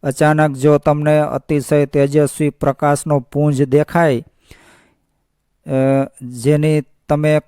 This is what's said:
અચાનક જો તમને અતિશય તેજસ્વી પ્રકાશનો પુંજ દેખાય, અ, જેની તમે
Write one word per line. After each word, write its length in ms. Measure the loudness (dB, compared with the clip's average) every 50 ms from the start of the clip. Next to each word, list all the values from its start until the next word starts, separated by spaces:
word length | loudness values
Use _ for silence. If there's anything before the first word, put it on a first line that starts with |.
| -6
અચાનક 520 | -6 -2 0 2 2 2 2 0 0 -2
જો 220 | 0 2 2 2 4
તમને 420 | 2 0 0 0 0 0 2 2
અતિશય 680 | 0 0 -4 -8 -6 _ -4 -4 -2 0 0 0 0
તેજસ્વી 640 | 0 0 0 0 2 2 0 0 0 -2 -4 -4 -4
પ્રકાશનો 720 | -4 _ -4 -4 -2 _ 0 0 0 -2 -2 -2 -4 -4
પુંજ 440 | -4 _ -4 -2 0 0 2 0 0
દેખાય, 600 | 2 2 0 0 2 0 0 2 2 0 -2 -6 _ _ _ _ _ -20 _ _ _ _ _ _ _ _ _ _ _ _ _ _ _ _ _ _ _ _ _ _ -6
અ, 40 | -4 -2 0 0 0 0 -2 -4 _ _
જેની 600 | -16 -16 -14 -6 0 0 0 2 2 2 0 0 -2 _ _ _ _ _
તમે 320 | -4 -2 0 0 0 0 -2